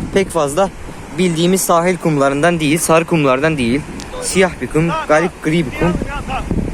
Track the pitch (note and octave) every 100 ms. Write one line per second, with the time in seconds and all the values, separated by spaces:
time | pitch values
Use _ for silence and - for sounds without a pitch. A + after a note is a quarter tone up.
0 | - G3 F#3+ E3 C#3+ D#3 F#3+ - - -
1 | - D3+ F3+ D#3+ F3 F#3 - E3+ F3+ F3+
2 | E3+ D3 C#3 C#3+ E3+ E3+ D3 D#3+ - E3
3 | E3 E3 C#3 C3 D#3 D3 A#2 C3+ D3+ -
4 | - - - F#3 F3+ - B2 D3+ E3+ G#3+
5 | D4 D3+ F3+ - D#3+ E3+ C3+ D#3 E3+ F3
6 | - - - - - - -